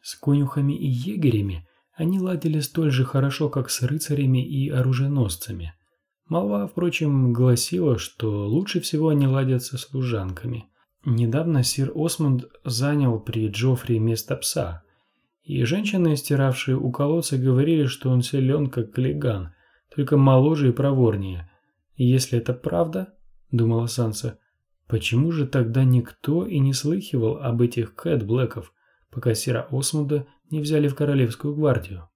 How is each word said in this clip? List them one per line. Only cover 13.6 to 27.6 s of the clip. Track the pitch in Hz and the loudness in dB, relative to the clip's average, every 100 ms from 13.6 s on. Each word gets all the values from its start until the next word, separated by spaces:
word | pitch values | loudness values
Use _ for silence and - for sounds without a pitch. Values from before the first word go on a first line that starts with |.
| 127 127 - 113 | 0 0 0 0
место | 113 113 - 127 | 2 -2 -4 -6
пса, | - - 95 85 _ _ _ _ _ _ | -4 -4 -6 -8 _ _ _ _ _ _
и | 156 139 | -6 -2
женщины, | 120 180 208 196 170 143 | 0 -2 -2 0 2 0
стиравшие | - 139 135 127 - 131 | 0 2 2 0 -2 0
у | 127 | -2
колодца, | 123 143 165 - 135 | -2 0 0 0 0
говорили, | 131 127 151 165 139 | 2 2 4 2 0
что | - 127 | -2 0
он | 127 | 2
силён, | 120 139 131 147 135 | 2 0 2 2 0
как | 123 110 | -2 -4
Клиган, | - 131 147 143 101 85 _ _ _ _ | -2 -2 0 -2 -4 -6 _ _ _ _
только | - 139 147 | -4 2 6
моложе | 135 131 143 156 135 | 8 8 6 4 2
и | |
проворнее. | 120 139 135 117 101 95 90 85 _ _ _ _ | 2 0 4 2 2 -4 -8 -12 _ _ _ _
И | - 123 | 0 4
если | 131 127 120 | 4 2 -2
это | - | -2
правда, | 127 - 170 165 180 185 _ - _ _ | -4 -2 0 0 -2 -8 _ -20 _ _
думала | 120 113 117 117 | 0 2 2 -2
Санса, | 120 113 107 117 - _ _ _ _ _ | -2 -2 -2 -8 -10 _ _ _ _ _
почему | 110 - 117 160 | -4 0 2 2
же | 165 131 | 0 0
тогда | 135 113 120 | 0 0 2
никто | 131 123 117 - - 160 | 4 4 0 -8 -2 -2
и | 202 165 | 0 0
не | 135 | 0
слыхивал | 131 147 185 - 131 110 - | 0 -2 -2 -2 0 0 0
об | 131 117 | -2 2